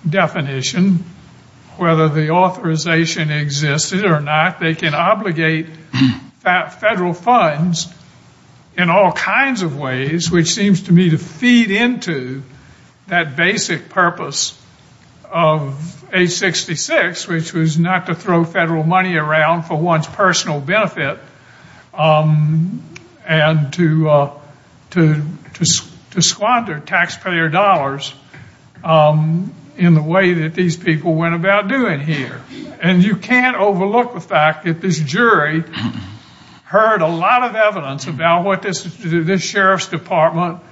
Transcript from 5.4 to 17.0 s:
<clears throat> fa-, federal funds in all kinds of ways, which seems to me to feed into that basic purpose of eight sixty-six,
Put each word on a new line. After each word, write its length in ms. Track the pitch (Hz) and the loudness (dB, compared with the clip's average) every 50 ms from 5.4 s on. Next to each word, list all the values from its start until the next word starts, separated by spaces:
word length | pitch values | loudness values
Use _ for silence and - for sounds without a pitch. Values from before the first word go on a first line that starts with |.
| 160 160 160 156 - | 0 0 0 -2 -4
<clears throat> 720 | - - - - - - 127 135 127 107 - - - _ _ | -8 -12 -20 -16 -8 0 2 2 2 2 -2 -10 -20 _ _
fa-, 360 | - 180 180 180 - - - - | -2 0 0 0 -2 -4 -10 -2
federal 320 | 220 214 226 185 180 180 | -2 0 0 0 -2 -2
funds 800 | 160 - - 233 247 233 180 156 147 147 170 180 165 - - - - - - - - - _ - _ _ _ _ - - _ _ - 180 | -4 -2 0 2 4 4 4 2 0 0 -2 -2 -2 -4 -6 -10 -14 -20 -20 -20 -20 -20 _ -20 _ _ _ _ -20 -20 _ _ -4 -2
in 100 | 180 170 | 0 4
all 240 | 170 202 196 139 | 4 4 4 4
kinds 480 | 139 - - 185 208 247 277 277 254 202 | 2 0 -4 -2 0 0 0 0 -2 -2
of 180 | 180 156 139 143 | -4 -4 -6 -6
ways, 520 | 143 131 127 127 135 143 160 170 165 165 | -6 -6 -4 -4 -4 -2 -2 -2 -2 0
which 180 | 175 170 156 - | 2 2 2 2
seems 360 | - 220 202 202 185 - - | 0 0 2 2 2 2 2
to 80 | - | 4
me 180 | 175 175 185 165 | 4 4 6 4
to 80 | 156 - | 2 0
feed 520 | - - - - 247 247 240 233 226 190 | -2 -8 -10 -2 2 4 4 4 4 2
into 720 | 196 220 240 247 247 - - 180 160 135 123 127 135 139 135 - - - - - - _ - - _ _ _ - | 0 0 0 0 -2 -4 -6 -6 -6 -6 -6 -8 -10 -12 -14 -16 -20 -20 -20 -20 -20 _ -20 -20 _ _ _ -4
that 280 | 175 175 165 147 127 | -2 -2 -2 -2 -2
basic 540 | 165 170 185 220 208 - - 170 143 - - | 0 0 0 0 -2 -4 -4 -6 -6 -8 -6
purpose 680 | - 190 175 208 - - 156 139 143 - - - - - - - _ _ _ - - _ - _ _ - - - | 0 0 2 2 0 -4 -10 -8 -6 -6 -6 -6 -8 -14 -20 -20 _ _ _ -20 -20 _ -20 _ _ -20 -18 -6
of 760 | - 165 165 156 156 156 143 135 139 143 160 175 - - - - | -2 0 2 2 2 0 -2 -6 -8 -10 -12 -12 -14 -18 -14 -4
eight 180 | 190 185 180 170 | 0 0 2 2
sixty-six, 1000 | 175 - 202 180 - - - - 160 - - - 320 285 | 0 0 -2 -2 -2 -2 -4 -6 -6 -6 -4 -2 0 0